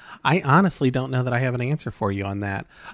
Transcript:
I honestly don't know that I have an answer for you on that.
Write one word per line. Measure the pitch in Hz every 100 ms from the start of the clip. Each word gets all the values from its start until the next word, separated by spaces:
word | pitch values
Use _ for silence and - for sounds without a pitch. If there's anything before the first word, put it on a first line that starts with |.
| - - 135
I | 175
honestly | 135 151 190 - 135
don't | 127 131
know | 127
that | 127
I | 120
have | 131 123
an |
answer | 127 151 -
for | - 101
you | 98 98
on | 101
that. | 101 98 - - -